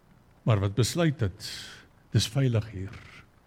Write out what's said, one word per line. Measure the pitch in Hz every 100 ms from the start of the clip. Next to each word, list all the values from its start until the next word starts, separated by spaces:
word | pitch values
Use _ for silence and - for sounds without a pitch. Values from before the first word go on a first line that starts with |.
| _ - _ _
maar | - 104
wat | 101
besluit | 101 113 170 165 135
het, | 101 90 - - - - - _ _
"Dis | - -
veilig | 135 131 113 -
hier. | 92 98 - - - - _